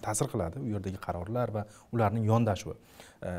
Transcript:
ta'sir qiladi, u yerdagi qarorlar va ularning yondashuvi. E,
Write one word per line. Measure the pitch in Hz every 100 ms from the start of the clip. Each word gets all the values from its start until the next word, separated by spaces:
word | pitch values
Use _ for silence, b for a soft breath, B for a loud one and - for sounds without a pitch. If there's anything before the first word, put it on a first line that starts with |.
| -
ta'sir | 107 139
qiladi, | 113 85 107
u | 123
yerdagi | 104 95 95 -
qarorlar | 87 90 120 120 107
va | 101 b -
ularning | 120 104 113 110
yondashuvi. | 113 113 95 - - B B B B
E, | 90